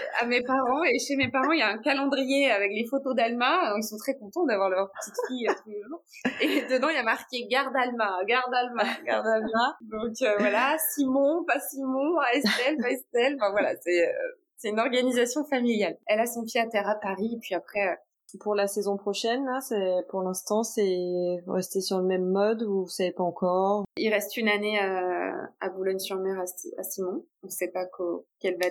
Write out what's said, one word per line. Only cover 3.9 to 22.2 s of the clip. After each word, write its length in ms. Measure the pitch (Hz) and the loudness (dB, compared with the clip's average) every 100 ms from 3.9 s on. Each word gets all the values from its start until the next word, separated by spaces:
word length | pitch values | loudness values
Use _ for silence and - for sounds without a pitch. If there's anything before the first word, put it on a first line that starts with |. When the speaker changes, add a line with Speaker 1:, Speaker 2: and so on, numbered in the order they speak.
| 214 | -6
Speaker 1:
très 200 | - 269 | -6 -6
contents 280 | 208 349 311 | -4 0 2
d'avoir 240 | 202 190 | 2 2
leur 200 | 185 196 | 2 -2
petite 240 | - - - 453 | -6 -10 -8 -6
fille, 200 | 254 233 | -4 -2
euh, 60 | - | -2
tous 60 | 214 | -4
les 120 | 208 214 | -12 -10
jours. 140 | 339 _ - 254 - | -14 _ -6 -4 0
Et 320 | 302 285 240 | 2 2 2
dedans, 160 | 254 294 | 2 2
il 60 | 302 | 0
y 40 | |
a 40 | |
marqué « 440 | 226 247 - 247 220 | 0 -2 -4 -6 0
Garde 260 | 262 262 262 | 0 2 0
Alma, 400 | 247 233 208 185 202 | 0 0 0 0 2
garde 260 | 247 254 | 2 2
Alma, 300 | 247 247 233 233 - - | 0 0 0 -2 -2 -2
garde 220 | 220 220 | 0 2
Alma ». 500 | 220 220 226 262 - | 2 2 2 0 -2
Donc, 340 | 220 214 233 226 | -10 -6 -4 0
euh, 120 | 254 - | 2 4
voilà, 360 | 208 208 269 311 - - | 4 4 2 0 -2 0
Simon, 500 | 262 269 277 339 349 | 2 4 4 2 2
pas 120 | 285 | 0
Simon, 540 | - 269 269 262 294 339 254 | -2 -6 -2 0 2 2 2
Estelle, 440 | 269 220 - 254 302 | 2 2 0 0 0
pas 120 | 240 | -2
Estelle. 460 | 254 - 240 262 285 | -2 -2 2 2 2
Enfin, 120 | 202 | 0
voilà, 220 | 202 160 135 | 2 0 0
c'est, 260 | 175 175 170 | 2 2 4
euh, 40 | - 170 - _ - | 0 -4 -8 _ -10
c'est 120 | 214 | -4
une 100 | 214 | 0
organisation 640 | 247 247 254 240 247 302 285 | 2 2 2 2 0 0 -2
familiale. 520 | 262 240 214 175 - - | 0 2 2 0 -2 0
Elle 120 | 214 | 0
a 60 | 233 | 0
son 180 | 233 | -2
pied 160 | 220 240 | -2 0
à 60 | 226 | 0
terre 240 | 202 202 | 0 0
à 60 | 214 | 0
Paris, 380 | 202 185 226 226 | -2 -2 -4 -4
et 40 | |
puis 140 | - | -4
après, 360 | 175 - 202 190 | -4 -4 -2 0
euh, 60 | - _ _ _ 196 | -2 _ _ _ -8
Speaker 2:
Pour 140 | 208 202 | -2 0
la 120 | 202 | 0
saison 300 | 208 196 196 | 0 -2 -2
prochaine, 480 | 202 202 226 247 269 | -2 -2 0 0 -2
là, 140 | 262 | -4
c'est, 360 | - 214 185 180 170 | -2 -2 0 0 -2
pour 120 | 190 | -4
l'instant, 400 | 185 185 - 214 | -2 -4 -2 0
c'est 760 | 226 226 196 180 180 180 175 175 180 | 0 0 2 2 0 0 0 -2 -2
resté 320 | 185 180 196 | -2 0 -2
sur 200 | 185 190 | 0 0
le 40 | 185 | 2
même 200 | 185 | 2